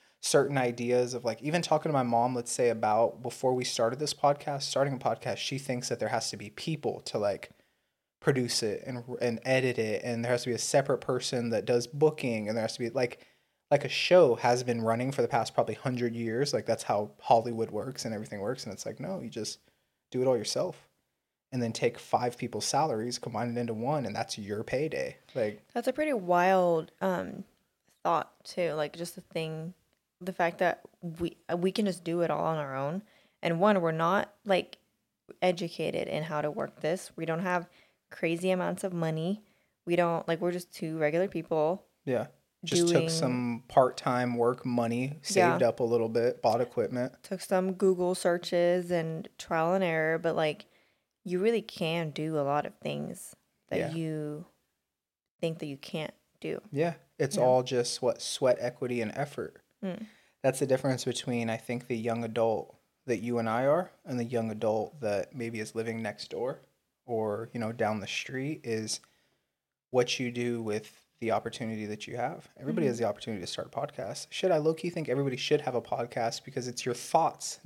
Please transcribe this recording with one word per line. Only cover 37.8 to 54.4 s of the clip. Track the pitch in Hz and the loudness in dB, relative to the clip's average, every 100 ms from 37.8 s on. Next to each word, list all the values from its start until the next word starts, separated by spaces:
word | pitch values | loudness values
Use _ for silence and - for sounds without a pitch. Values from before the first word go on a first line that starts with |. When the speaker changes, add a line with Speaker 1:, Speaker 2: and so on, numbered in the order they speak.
| _ _ _ | _ _ _
Speaker 2:
crazy | - 165 170 185 | -4 -2 0 0
amounts | 185 175 185 | 0 0 -4
of | 190 | -4
money. | 175 160 160 165 208 - _ _ _ - | -2 -2 -2 -2 -4 -8 _ _ _ 0
We | 175 | 2
don't, | 170 170 - | 4 2 -2
like, | 165 | 0
we're | 175 | 0
just | 180 - | -2 -6
two | - 165 160 | -8 -6 0
regular | 151 165 190 | 2 2 0
people | 170 160 160 151 190 - _ - | -2 -2 2 2 0 -6 _ -2
Speaker 1:
Yeah. | 123 - - _ _ 165 | 0 -2 -8 _ _ 0
Just | 175 170 | 4 6
took | 170 | 4
Speaker 2:
doing | 165 | 4
Speaker 1:
some | 165 139 123 120 117 - | 0 0 0 0 -4 2
part-time | - 127 - - 123 123 120 | 6 6 4 0 2 2 2
work | 117 123 131 | 2 2 0
money, | 120 117 120 131 147 | 0 2 0 -2 -6
saved | - 190 175 170 | 0 4 6 6
Speaker 2:
Yeah. | 117 | 4
Speaker 1:
up | - | 4
a | |
little | 117 117 113 | 2 4 2
bit, | 117 117 123 | 2 2 2
bought | 117 113 | 2 4
equipment. | 120 - 110 123 127 - | 2 0 -2 -2 -4 -6
Speaker 2:
Took | - 190 | -10 -10
some | - 190 190 | 0 0 0
Google | 185 196 180 180 180 | 2 2 4 2 0
searches | 185 175 175 175 175 180 175 | 2 0 2 2 4 4 2
and | 175 160 160 - - | 0 0 -4 -8 -14
trial | - 165 165 190 | -2 0 2 2
and | |
error, | 180 160 156 160 | 2 2 2 2
but, | 165 - | 0 2
like, | 156 147 - _ _ _ _ _ | 0 -2 -10 _ _ _ _ _
you | - 180 | -4 0
really | 214 233 | 2 2
can | 220 - 165 170 160 | -2 -4 -2 0 -2
do | 143 156 156 | -4 -2 0
a | |
lot | 139 147 - | 2 0 -2
of | - | -6
things | - 147 156 - - - _ _ _ | -6 -6 -6 -10 -16 -20 _ _ _
that | - | -4
Speaker 1:
Yeah. | - | -2
Speaker 2:
you | 160 160 156 151 151 | -4 -4 -6 -6 -10